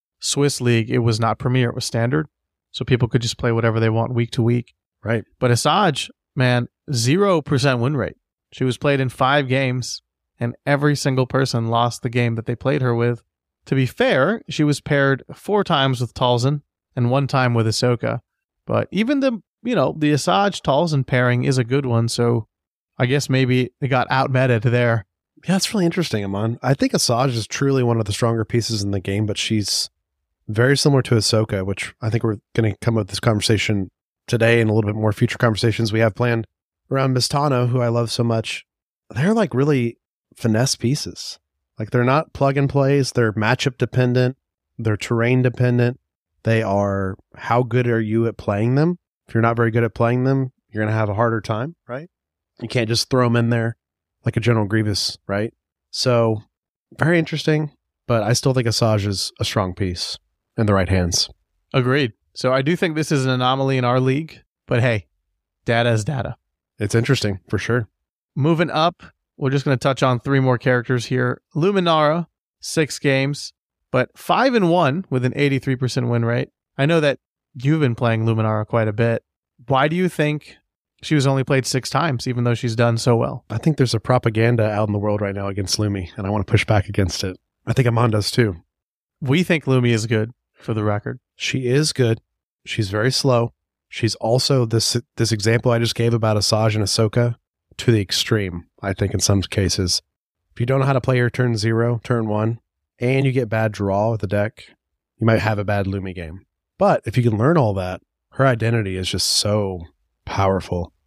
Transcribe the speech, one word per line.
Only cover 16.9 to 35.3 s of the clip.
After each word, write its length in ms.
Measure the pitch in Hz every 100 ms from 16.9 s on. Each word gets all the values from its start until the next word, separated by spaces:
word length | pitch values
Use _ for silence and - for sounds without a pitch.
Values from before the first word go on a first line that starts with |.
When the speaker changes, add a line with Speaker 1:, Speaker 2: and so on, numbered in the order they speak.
| -
Speaker 1:
and 140 | 120
one 160 | 131 139
time 280 | 139 127
with 120 | 117 110
Ahsoka. 540 | 104 123 120 117 117 - _ _ _ -
But 220 | 113 107
even 300 | 180 226 285
the, 200 | 269 226 - _
you 120 | 240
know, 200 | 226 156 160
the 160 | 151
Asajj 500 | 147 - 185 202 -
Talzin 440 | - 139 170 147 127
pairing 380 | 127 123 123
is 140 | 135 131
a 60 |
good 220 | 117 135 131
one, 220 | 117 117
so 400 | - 120 120 113 _ _ _ _ -
I 80 | 127
guess 220 | 143 -
maybe 400 | 131 131 123 127 -
it 80 | 131
got 180 | 127 110
out-meted 520 | 131 135 131 131 117
there. 420 | 120 120 120 113 - _ _ _
Speaker 2:
Yeah, 80 | -
that's 180 | 185 -
really 140 | 220 170
interesting, 380 | 175 160 110
Amon. 340 | 101 98 110 120
I 120 | 127
think 180 | 139 262
Asajj 360 | 180 - 117 135
is 180 | 117 104
truly 360 | - 139 135
one 180 | 120 117
of 60 | 104
the 60 |
stronger 320 | 101 117 117
pieces 380 | 110 120 113 113
in 80 | 101
the 100 | 98
game, 260 | 90 98 107
but 120 | 101
she's 520 | - 110 98 - - _ _ _ _ _ -
very 280 | 107 123 139
similar 260 | 151 139
to 120 | 120 117
Ahsoka, 480 | - 110 110 98
which 300 | 95 95 - -
I 80 | 110
think 140 | 113
we're 140 | 117 104 _
gonna 200 | - 110 98
come 160 | - 113
up 60 |
with 60 | 101
this 120 | -
conversation 720 | - 104 - 107 - 104 92 _ _ _ -
today 340 | 120 113 117
and 80 | 110
a 20 |
little 160 | 107 104
bit 80 | 107
more 140 | 107
future 260 | 101 117